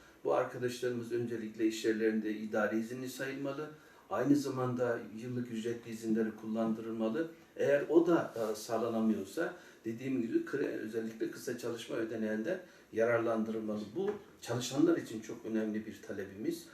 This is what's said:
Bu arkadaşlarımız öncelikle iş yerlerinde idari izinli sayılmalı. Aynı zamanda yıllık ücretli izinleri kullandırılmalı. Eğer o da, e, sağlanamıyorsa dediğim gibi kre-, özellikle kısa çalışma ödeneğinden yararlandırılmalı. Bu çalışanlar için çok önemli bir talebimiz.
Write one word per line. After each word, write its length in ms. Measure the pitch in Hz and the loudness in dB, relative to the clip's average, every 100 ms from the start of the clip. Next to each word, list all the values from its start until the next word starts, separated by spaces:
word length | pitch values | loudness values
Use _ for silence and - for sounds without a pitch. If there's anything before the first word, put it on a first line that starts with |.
| - - | -20 -6
Bu 100 | 139 | 0
arkadaşlarımız 800 | 135 127 123 123 - 123 120 113 | 2 2 0 -4 0 -2 -2 -2
öncelikle 560 | 120 117 113 107 107 110 | -2 -2 -2 -6 2 2
iş 180 | 110 113 | 4 2
yerlerinde 480 | 110 110 110 107 | 4 4 2 0
idari 460 | 107 110 110 104 110 | -2 -2 0 2 2
izinli 300 | 113 127 131 | -2 -6 -8
sayılmalı. 600 | - 135 135 139 139 151 - - - - | -6 -6 -4 -4 -4 -8 -10 -20 -20 -6
Aynı 260 | 147 135 143 | 0 4 4
zamanda 640 | 135 123 127 123 120 113 107 107 | 4 0 0 2 2 0 -4 -10
yıllık 340 | 123 123 117 | -6 -4 -4
ücretli 400 | 113 113 117 117 | -4 -4 -4 -6
izinleri 440 | 110 113 110 107 - | -8 0 2 2 -2
kullandırılmalı. 960 | 110 110 113 110 113 113 110 151 165 - - - | -4 0 0 0 -4 -2 0 0 -2 -6 -18 0
Eğer 300 | 139 143 - | 4 4 6
o 180 | 160 170 | 6 8
da, 260 | 165 - 117 | 4 2 -2
e, 200 | 110 107 | -2 -2
sağlanamıyorsa 960 | - 113 117 113 110 101 95 - 180 - - - 113 | -2 0 2 2 4 2 0 -2 -4 -4 -16 -10 -8
dediğim 360 | 113 135 127 | -6 -2 0
gibi 160 | 110 - | 2 0
kre-, 300 | - 139 - | 0 -2 -2
özellikle 640 | - 110 113 113 - - | -2 -4 -4 -6 -4 -6
kısa 260 | - - 117 | -4 -6 -6
çalışma 380 | 120 113 - 135 | -6 -6 -6 -4
ödeneğinden 640 | 110 117 107 107 113 185 - - - | -4 -2 -2 -2 -2 -4 -6 -20 -8
yararlandırılmalı. 920 | 104 113 117 117 113 107 110 107 104 104 - | 2 4 4 2 2 0 -2 -2 -4 -4 -2
Bu 160 | 196 202 - - | -2 -2 -8 -16
çalışanlar 560 | - 123 123 135 170 156 | -4 -2 -2 4 6 6
için 240 | - 113 | 2 -8
çok 240 | - 117 110 | -8 -8 -2
önemli 400 | 110 110 107 107 | 0 0 -2 -6
bir 160 | 95 | -12
talebimiz. 640 | - 101 95 98 113 - - | -10 -8 -8 -4 -4 -4 -6